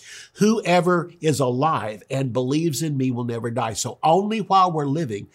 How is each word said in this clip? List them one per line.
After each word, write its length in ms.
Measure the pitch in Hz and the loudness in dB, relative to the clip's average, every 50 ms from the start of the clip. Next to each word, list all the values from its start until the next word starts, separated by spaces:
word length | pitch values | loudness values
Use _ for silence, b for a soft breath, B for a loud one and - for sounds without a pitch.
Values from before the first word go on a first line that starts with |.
| B B B B B B B | B B B B B B B
Whoever 760 | - 196 214 226 214 - 180 175 180 165 180 180 175 156 175 - _ | 2 2 2 2 2 2 2 2 4 4 4 2 0 0 -4 -10 _
is 180 | 151 156 143 113 | 0 0 2 2
alive 600 | 139 127 123 127 143 160 156 120 101 110 107 98 - _ | 0 0 0 0 0 0 0 -2 -4 -6 -8 -10 -10 _
and 240 | 135 135 135 127 107 | -4 -4 -4 -2 -2
believes 480 | 127 127 127 143 156 165 170 139 - | -2 -2 0 0 0 0 0 -2 -2
in 160 | 165 160 147 131 | -4 -2 -2 0
me 120 | 131 131 | 0 0
will 140 | 120 117 123 | 0 -2 -4
never 260 | 120 117 117 113 120 | -4 -4 -4 -4 -4
die. 220 | 117 123 117 113 | -4 -2 -4 -4
So 260 | 104 - - 120 104 - | -4 -6 -6 -6 -8 -2
only 380 | - 156 165 185 202 208 220 226 | 2 2 4 4 2 0 -2 -4
while 300 | 185 - 190 190 185 185 | 0 2 4 4 4 4
we're 140 | 160 156 143 | 2 -2 -2
living 440 | 139 135 165 170 117 107 101 104 - | 0 -2 -2 -2 -4 -6 -8 -8 -12